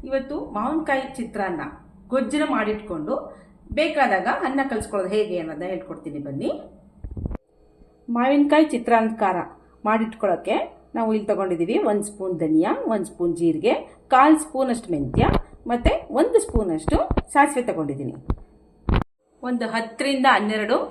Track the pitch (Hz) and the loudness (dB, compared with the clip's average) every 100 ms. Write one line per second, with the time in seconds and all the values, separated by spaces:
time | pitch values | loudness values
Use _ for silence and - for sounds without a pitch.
0 | 262 269 269 302 - 208 240 311 311 269 | -4 -6 -4 -8 -6 -4 -2 -2 0 -2
1 | 254 - 233 202 190 165 139 - - - | -2 -8 -8 -4 -4 -4 -8 -14 -20 -20
2 | - 254 220 294 285 240 214 214 - 165 | -4 -2 0 0 0 0 0 -4 -6 -8
3 | 156 277 - - - - - 214 320 311 | -4 -6 -6 -18 -20 -20 -8 0 0 2
4 | 254 190 185 - 302 269 269 214 208 208 | 2 2 0 -2 -2 -2 -2 -4 -4 -4
5 | 185 208 202 180 160 156 180 185 - 156 | -2 0 0 -2 -6 -8 -6 -8 -8 -12
6 | 160 143 139 139 226 640 - - - - | -10 -10 -8 -6 -4 -6 -10 -20 -20 -16
7 | - - - - _ _ _ _ - _ | -14 -8 -8 -8 _ _ _ _ -20 _
8 | - 233 254 285 285 302 302 247 240 226 | -6 0 2 4 6 6 4 2 2 4
9 | 220 220 202 180 - - - _ 208 220 | 2 0 0 0 -6 -12 -20 _ -2 0
10 | 220 - 202 165 - 247 - - - 233 | 0 -2 -2 0 0 -2 -2 -10 -12 -4
11 | 226 220 208 202 190 170 170 277 320 208 | 0 0 0 -2 0 0 0 2 2 0
12 | - - 190 175 160 156 185 508 453 220 | -2 -8 -6 -2 2 4 4 0 -2 -2
13 | 180 - 175 165 170 156 196 294 - - | -4 -2 -2 2 2 2 2 0 -4 -20
14 | _ 262 285 311 - 262 262 240 - 320 | _ 6 8 6 4 -2 -2 -2 -2 -4
15 | 269 - - - - - - 240 240 554 | 0 2 4 2 -2 -12 -4 0 2 0
16 | - - 415 466 - 233 202 160 - 311 | -2 0 4 2 2 -2 0 -2 0 0
17 | - - - 285 277 277 240 160 147 139 | 0 -2 0 4 4 2 -4 -4 -4 -4
18 | 135 - - - - - _ _ - - | -8 -10 -8 -8 -8 -20 _ _ 0 0
19 | - _ _ _ 247 247 226 226 226 - | 0 _ _ _ -6 -4 -2 -4 -6 -4
20 | 269 269 262 214 208 214 208 285 - | -2 2 4 4 2 -2 0 0 -2